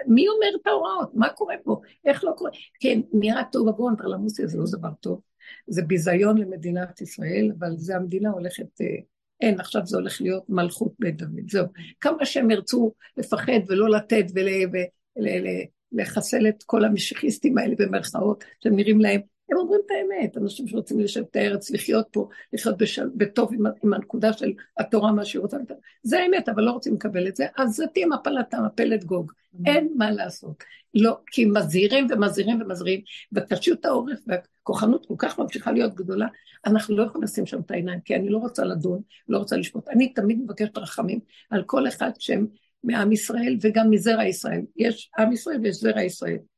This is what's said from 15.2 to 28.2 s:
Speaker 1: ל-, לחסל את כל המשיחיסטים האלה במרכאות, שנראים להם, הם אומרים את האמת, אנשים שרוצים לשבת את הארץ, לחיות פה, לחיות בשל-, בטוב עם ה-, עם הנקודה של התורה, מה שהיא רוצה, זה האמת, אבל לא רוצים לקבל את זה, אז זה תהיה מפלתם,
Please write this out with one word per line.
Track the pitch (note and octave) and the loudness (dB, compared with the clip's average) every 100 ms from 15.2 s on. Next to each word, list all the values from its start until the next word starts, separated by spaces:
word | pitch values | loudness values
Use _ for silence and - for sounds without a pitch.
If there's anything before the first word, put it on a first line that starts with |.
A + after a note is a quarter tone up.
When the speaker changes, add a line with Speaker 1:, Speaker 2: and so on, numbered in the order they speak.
| G#3+ F#3 F#3+ | -2 -2 -2
Speaker 1:
ל-, | - - _ _ | -4 -6 _ _
לחסל | A3+ F#3 G#3+ - B3 G#3+ | -4 -2 -4 -2 2 2
את | G#3 - | 2 0
כל | A3 | 2
המשיחיסטים | G#3+ G3+ - - D4+ - C#4+ A#3 | 4 2 -2 -2 -2 2 2 2
האלה | - F3 | 2 0
במרכאות, | F#3+ - D#3+ E3 G3+ G#3 - - | 0 -2 -4 -2 -2 -2 -6 -4
שנראים | A3+ G3+ G3+ G#3+ | 2 2 6 6
להם, | G#3 G3+ G3+ _ - | 6 2 -2 _ -2
הם | E4 | 0
אומרים | F4 G4+ G4+ | 2 2 2
את | |
האמת, | F#4+ G4 F#4+ A3+ A#3 | -2 -2 -2 -2 -2
אנשים | G3+ - B3+ | -6 -6 -6
שרוצים | A3 - A3+ | -6 -2 0
לשבת | G3+ - - | 0 -2 -4
את | G#3+ | 0
הארץ, | G#3 G3+ - | 0 0 -4
לחיות | G#3+ - A3 A3 | -4 0 0 0
פה, | G#3 G3+ - - | -2 -4 -8 -10
לחיות | A3 A3+ F#3 | -4 -2 0
בשל-, | A3 - C4 | 0 0 -4
בטוב | B3+ G3+ - A3 | -2 0 2 0
עם | A3 G#3+ | 2 -2
ה-, | - | 2
עם | G#3 | 0
הנקודה | G3+ - A#3+ G#3+ | 0 -2 0 0
של | G#3+ - - - - | 0 -4 -6 -8 -6
התורה, | A3 A3 G#3+ | 0 2 4
מה | G#3 | 2
שהיא | G#3 - | 0 -4
רוצה, | G3+ C#4+ B3 - _ _ | -4 -6 -10 -14 _ _
זה | A3 F4+ | -2 2
האמת, | F4+ F#4 - | 4 2 2
אבל | G#3+ | 0
לא | A3+ | 2
רוצים | B3 C4 | 0 -2
לקבל | G#3+ G#3 F3+ F#3 | -2 -2 -2 -2
את | F#3+ | -2
זה, | D3 - | -4 0
אז | C4 G#3+ | -2 0
זה | D#4+ | -2
תהיה | - E4+ | 0 0
מפלתם, | C#4 | 0